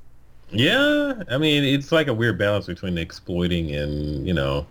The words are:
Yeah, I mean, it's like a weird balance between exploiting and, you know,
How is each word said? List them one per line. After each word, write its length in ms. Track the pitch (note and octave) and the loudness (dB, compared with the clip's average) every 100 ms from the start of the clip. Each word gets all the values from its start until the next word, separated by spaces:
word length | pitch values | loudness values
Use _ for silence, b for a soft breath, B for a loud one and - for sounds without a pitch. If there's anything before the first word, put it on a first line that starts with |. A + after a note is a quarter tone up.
| - - - - - | -20 -20 -20 -20 -6
Yeah, 760 | G2+ C#3 A#3+ C#4+ D4 C#4+ B3+ - | 2 2 4 2 2 0 -4 -4
I 80 | B2+ | 0
mean, 280 | D#3 D3 C#3 | 2 4 2
it's 260 | C#3 C#3 | 0 2
like 160 | D#3+ D3 | 2 2
a 60 | |
weird 240 | A2 A#2 F#2 | 2 0 2
balance 300 | G2+ G#2 F#2 | 2 0 -2
between 300 | F2 F#2+ F2 | -6 -4 -4
exploiting 800 | E2 - - F2 F2 F2 D#2+ D2 | -4 -8 -6 -2 0 0 -2 -4
and, 500 | D2 D2 D2 D2 D2+ | -4 -4 -4 -4 -2
you 80 | |
know, 320 | E2+ C#2 C#2+ - | 0 0 -2 -4